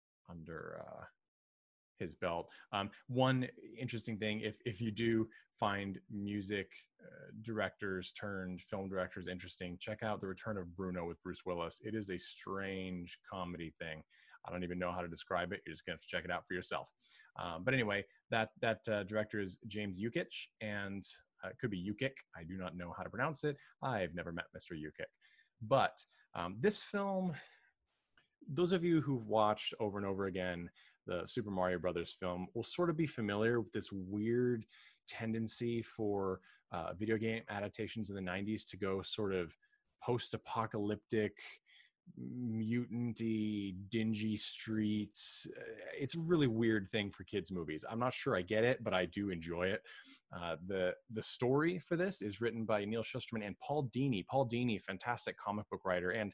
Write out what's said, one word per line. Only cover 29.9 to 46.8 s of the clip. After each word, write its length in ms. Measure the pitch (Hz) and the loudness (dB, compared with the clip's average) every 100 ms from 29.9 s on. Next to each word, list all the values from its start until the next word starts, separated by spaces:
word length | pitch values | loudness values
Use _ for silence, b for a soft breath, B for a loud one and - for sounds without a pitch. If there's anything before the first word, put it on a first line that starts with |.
| 101 | 0
and 80 | 101 | 0
over 200 | 98 98 | 0 0
again 420 | 92 90 87 85 B B B | 2 0 0 -4 B B B
the 220 | - 90 92 | -4 -2 -2
Super 240 | - 104 | -4 -2
Mario 300 | 92 92 90 | 2 4 4
Brothers 320 | 90 87 82 | 2 0 -2
film 340 | - 92 90 90 | -2 -2 -2 -2
will 80 | 117 | -4
sort 260 | 117 - 175 | -2 2 2
of 80 | 156 | 2
be 100 | 151 | 0
familiar 540 | - 107 101 113 120 | 0 0 4 4 4
with 120 | 110 | 2
this 180 | 107 - | -2 -4
weird 760 | 98 92 104 110 120 123 117 107 B B B - | -4 -4 0 2 4 4 2 -2 B B B -10
tendency 720 | - 113 113 110 - 120 117 | -4 -2 0 0 0 2 0
for, 560 | 110 - 104 101 95 92 B B _ | -2 -2 0 2 2 -2 B B _
uh, 220 | 90 82 90 | -4 -4 -2
video 200 | 107 110 | 2 2
game 260 | 113 113 - | 2 0 -4
adaptations 600 | 101 101 - 104 113 98 | -4 -4 -4 -4 -4 -4
in 60 | |
the 80 | 98 | -4
nineties 420 | 92 92 98 110 - | -2 -2 0 -2 -2
to 100 | 92 | -2
go 260 | 98 95 | 0 0
sort 320 | 87 - 101 | 0 0 2
of 180 | 95 82 - b b _ _ | 2 0 -6 b b _ _
post-apocalyptic, 1300 | - 120 - 110 - 113 110 110 104 104 - 110 104 - - - B B B _ - 127 | 0 0 0 -4 -2 0 0 0 0 0 2 2 2 0 -12 -16 B B B _ -18 -10
mutant-y, 1600 | 127 123 123 110 110 120 120 117 120 113 113 110 107 104 101 92 98 | -6 -4 0 0 2 2 0 -2 -2 0 0 2 2 0 -2 -4 -2
dingy 480 | 113 110 107 110 104 | 2 2 2 2 0
streets. 1120 | - - - 110 107 107 101 - - - - - | 0 -2 -2 2 4 2 2 2 4 2 0 -4
Uh, 40 | 113 110 92 - | -10 -10 -10 -4
it's 160 | 139 | -2
a 60 | 170 | 0
really 260 | 160 170 135 | 4 6 6
weird 400 | 110 117 110 | 6 6 6